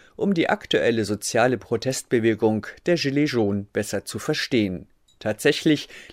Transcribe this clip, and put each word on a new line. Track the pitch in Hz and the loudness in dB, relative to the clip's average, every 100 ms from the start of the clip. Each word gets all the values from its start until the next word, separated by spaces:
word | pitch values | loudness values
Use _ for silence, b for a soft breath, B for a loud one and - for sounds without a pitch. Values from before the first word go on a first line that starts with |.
| b | b
um | - 196 | -4 0
die | 170 - | 2 2
aktuelle | 214 - - 117 117 | 0 0 0 2 0
soziale | 98 104 - 117 123 117 | 0 -4 -2 2 2 0
Protestbewegung | - 117 127 131 - 123 113 107 110 110 - - - | -2 -4 -4 -6 0 2 2 2 2 0 -4 -8 0
der | |
Gilets | 170 143 139 151 | 0 2 0 0
jaunes | 123 101 101 98 | 2 0 -2 -4
besser | - 104 101 | -6 -4 -6
zu | - 107 | -6 -8
verstehen. | - 151 - 123 101 92 - _ _ _ | -4 -4 0 0 0 -2 -12 _ _ _
Tatsächlich | 107 107 147 - 160 147 - B B | -6 0 0 2 2 0 -2 B B